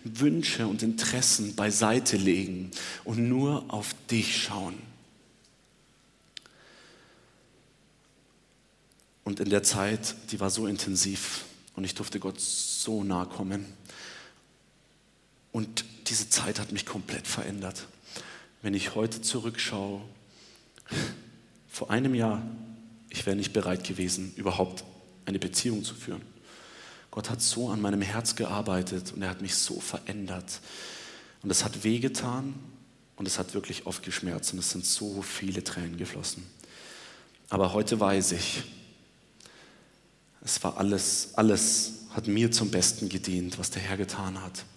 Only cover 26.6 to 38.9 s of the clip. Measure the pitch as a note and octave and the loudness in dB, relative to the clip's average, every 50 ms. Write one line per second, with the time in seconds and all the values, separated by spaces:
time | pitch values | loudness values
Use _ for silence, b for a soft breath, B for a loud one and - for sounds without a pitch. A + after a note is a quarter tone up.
26.6 | B B B B B B B B B B - A2 G2+ - A2+ A#2 - - - A#2 | B B B B B B B B B B -8 -6 -4 -4 -2 2 2 2 2 2
27.6 | B2 A#2+ G2 G#2+ G#2 G2+ G#2 G2+ G2 G2 G#2 A2+ A#2 - - - A#2 - F#2+ G#2 | 0 0 0 2 2 2 2 2 2 0 0 0 0 0 0 0 0 0 0 0
28.6 | G#2 G#2 F#2+ F#2 F2+ - F#2 F#2 F#2 - - - G2 F#2 F#2 F#2 G2 F#2 - - | 0 2 2 2 2 0 -2 -4 -6 -6 -6 -4 -4 -4 -4 -4 -4 -2 0 0
29.6 | - - - F#2 - - - - - - G2 G#2+ G2 F#2 F#2 F2+ F2+ - - - | 0 0 -2 -4 -4 -4 -6 -6 -6 -6 -6 -6 -6 -6 -6 -8 -6 -8 -10 -10
30.6 | B B B B B B B B B B B B B B B B - G2+ F#2 - | B B B B B B B B B B B B B B B B -2 2 2 4
31.6 | - - - G2 G2+ A2 A2+ A#2+ A#2+ C3 A2+ - - B2+ B2 C3 C3+ C#3 C#3 C#3 | 2 2 -2 0 2 2 2 4 2 0 0 0 -2 -2 -2 -2 -4 -4 -6 -8
32.6 | - - - - - - - - - - _ - G#2 G2 - - - - - G2+ | -12 -16 -20 -20 -20 -20 -20 -20 -20 -20 _ -6 -4 -2 0 -2 -2 -2 -2 -4
33.6 | F#2+ - F2+ - - F#2+ F#2 - - F#2 F2+ - - F#2 E2+ D#2+ - - - F#2 | -4 -4 -8 -6 -6 -6 -6 -6 -6 -4 -4 -2 -2 -2 -2 0 -2 -2 -2 0
34.6 | E2+ - - F#2 F2+ - - - G#2+ G#2 G2 G2 F2+ - - - - F#2+ F#2+ - | -2 -2 -2 0 0 0 0 2 0 -4 -4 -4 -4 -4 -6 -4 -4 -2 -2 -2
35.6 | - - - F#2 F2 E2 E2+ E2+ F#2 - - - F2+ - - - F2+ F#2 - - | -4 -4 -6 -4 -6 -6 -4 -6 -6 -6 -6 -6 -6 -6 -6 -6 -10 -16 -16 -20
36.6 | B B B B B B B B B B B B B B B B B - - G2 | B B B B B B B B B B B B B B B B B -2 2 4
37.6 | G2 F2+ F2+ G#2+ G#2+ G#2+ A#2 A2 G#2 G2 G2 G2 F#2 - F2 E2+ F2 - - - | 4 4 4 2 2 4 4 4 6 6 6 6 4 4 2 2 0 -2 -2 -4
38.6 | - - - - - - | -6 -8 -12 -18 -20 -20